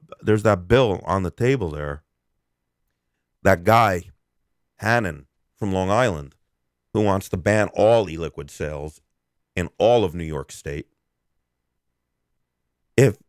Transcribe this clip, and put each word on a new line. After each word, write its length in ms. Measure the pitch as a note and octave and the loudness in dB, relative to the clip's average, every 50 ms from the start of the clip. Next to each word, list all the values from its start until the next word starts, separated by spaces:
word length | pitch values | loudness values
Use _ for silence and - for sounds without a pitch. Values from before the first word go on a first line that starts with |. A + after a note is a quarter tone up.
| - _ - - - | -6 _ -20 -6 -2
there's 220 | A2+ G#2+ A2 G2 | 0 0 2 2
that 220 | A2 G#2 F#2 F2 | 2 0 0 2
bill 360 | F2+ A2+ B2+ C3 A2 F#2 - - | 2 2 4 4 2 0 -4 -4
on 200 | - F#2 F#2+ F#2 | -4 -4 -2 -4
the 60 | F2 | -4
table 380 | - - A2+ B2 C#3 C3 G2+ E2 | -4 -2 -2 -2 -2 -2 -4 -6
there. 360 | D2 D2+ D2 D2 D2 D2+ - _ _ _ _ _ _ _ _ _ _ _ _ _ _ _ _ _ _ _ _ _ _ _ _ _ _ _ - | -8 -8 -8 -10 -10 -12 -14 _ _ _ _ _ _ _ _ _ _ _ _ _ _ _ _ _ _ _ _ _ _ _ _ _ _ _ 2
That 220 | F#2+ F#2+ E2+ E2+ | 2 2 4 4
guy, 400 | G2+ A2 A#2 A#2 G#2 F#2 F2+ F2 - - _ _ _ _ _ _ _ _ _ _ _ _ | 4 4 4 4 2 0 -2 -6 -10 -18 _ _ _ _ _ _ _ _ _ _ _ _
Hannon, 500 | _ - G#2+ A#2 A#2+ A2 F2+ D#2 D2 C#2 _ _ _ _ _ _ _ | _ -2 -2 0 0 0 -2 -6 -10 -14 _ _ _ _ _ _ _
from 160 | A2+ G2+ F#2+ | -6 -4 -2
Long 160 | F#2+ F#2 F#2 | -2 0 0
Island, 460 | G2+ A2+ B2+ A#2 F#2 D2+ C#2+ C#2 - _ _ _ _ _ _ _ _ _ _ _ - | 0 2 0 0 -2 -4 -10 -14 -18 _ _ _ _ _ _ _ _ _ _ _ -2
who 80 | G#2+ G#2+ | 0 0
wants 260 | G2+ F#2+ G2 - - | 0 0 -2 -2 -6
to 80 | - | -8
ban 320 | F#2 D2+ G2+ G#2 G#2+ G#2 - - | -4 0 0 2 2 0 0 0
all 340 | G2+ G2+ A2 A#2 A#2 G#2 F2 | 2 4 4 4 4 2 -2
e-liquid 420 | D#2+ D#2+ E2 D2+ - - D2+ C#2+ | -4 -8 -8 -8 -10 -12 -14 -14
sales 520 | - - E2 D2 D2+ D2 D2 D2+ - _ _ _ _ _ _ _ _ _ _ _ _ | -12 -10 -8 -8 -8 -8 -10 -12 -14 _ _ _ _ _ _ _ _ _ _ _ _
in 140 | F#2 F2 D#2+ - | -8 -8 -6 -2
all 280 | - G2 A2 A#2+ A#2+ G#2 | 2 4 4 4 4 2
of 100 | F2+ D#2 | 0 -4
New 100 | F2 E2+ | -6 -10
York 280 | D#2+ D#2 C#2+ C2 - - | -8 -8 -10 -10 -12 -16
State. 340 | - - D2+ D2 D2 - _ _ _ _ _ _ _ _ _ _ _ _ _ _ _ _ _ _ _ _ _ _ _ _ _ _ _ _ _ _ _ _ _ _ _ _ _ _ _ _ _ _ | -16 -12 -12 -10 -10 -12 _ _ _ _ _ _ _ _ _ _ _ _ _ _ _ _ _ _ _ _ _ _ _ _ _ _ _ _ _ _ _ _ _ _ _ _ _ _ _ _ _ _
If, 220 | - C3 B2 F2+ - _ | 2 2 2 2 -2 _